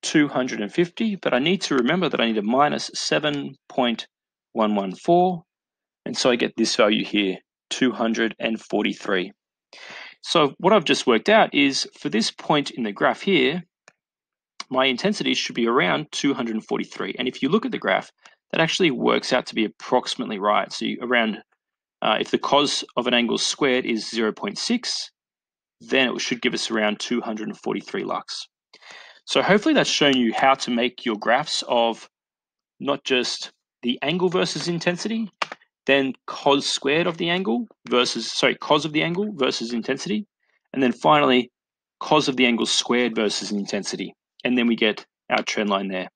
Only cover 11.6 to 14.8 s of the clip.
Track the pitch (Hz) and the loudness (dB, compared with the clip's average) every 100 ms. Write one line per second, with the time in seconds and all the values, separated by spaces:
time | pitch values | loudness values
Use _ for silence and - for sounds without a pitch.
11.6 | 139 135 - - 151 190 - - - 151 | 2 2 -6 -8 -4 -2 -2 -6 -2 0
12.6 | 139 - 110 101 147 110 - 180 127 170 | 0 -6 -6 0 0 0 0 2 2 0
13.6 | - _ _ _ _ _ _ _ _ _ | -8 _ _ _ _ _ _ _ _ _
14.6 | - 131 | -4 2